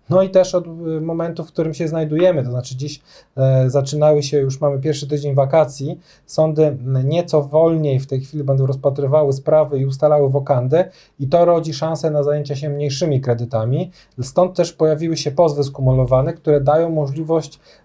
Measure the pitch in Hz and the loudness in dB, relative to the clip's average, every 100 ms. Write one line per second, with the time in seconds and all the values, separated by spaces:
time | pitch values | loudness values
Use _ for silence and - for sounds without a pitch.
0 | - 180 190 190 185 180 170 165 165 160 | 0 2 4 2 2 0 -4 -8 -6 -4
1 | 165 165 170 165 160 - 160 151 160 160 | -4 -4 -4 -6 -8 -4 -4 -4 -4 -4
2 | 156 151 185 156 127 120 - 127 147 - | -2 2 2 2 -2 -4 -8 -8 -10 -12
3 | _ - _ - 131 131 131 135 135 151 | _ -20 _ 0 2 4 2 0 0 2
4 | 151 151 143 147 135 135 147 139 151 139 | 4 4 2 0 0 0 -2 -2 -2 -4
5 | 139 147 143 139 135 165 151 - 139 180 | -4 -4 -2 0 2 2 2 -2 -8 -10
6 | _ _ - - 160 151 156 135 127 131 | _ _ -8 -2 0 2 2 0 -2 -2
7 | 135 170 175 156 139 156 165 160 147 131 | 0 0 0 0 0 2 2 2 0 0
8 | - 131 135 151 135 135 135 131 139 139 | -2 -6 -6 -6 -2 0 0 0 -2 -2
9 | 135 151 147 135 151 156 143 139 135 135 | 0 2 2 0 2 2 2 0 -4 0
10 | 151 151 135 139 139 131 127 160 185 - | 2 4 2 0 0 -2 2 2 0 -6
11 | _ - 131 170 170 170 160 135 160 156 | _ -10 0 4 4 2 0 -4 -4 -4
12 | 160 147 143 147 147 135 151 143 147 - | -2 0 0 -2 -4 -6 -6 -4 -4 -2
13 | 175 131 127 117 117 110 113 147 185 - | 0 0 0 -2 -2 -4 -2 -2 -4 -10
14 | _ - - - 175 180 170 - 156 151 | _ -12 -4 0 0 0 -4 0 0 0
15 | 165 156 147 135 170 143 135 135 131 131 | -2 -4 -2 2 2 2 -4 -2 0 2
16 | 123 131 156 170 156 147 139 156 165 160 | 2 2 0 -2 0 2 4 2 2 0
17 | 139 143 156 165 156 - _ _ | -2 -4 -2 -2 -2 -12 _ _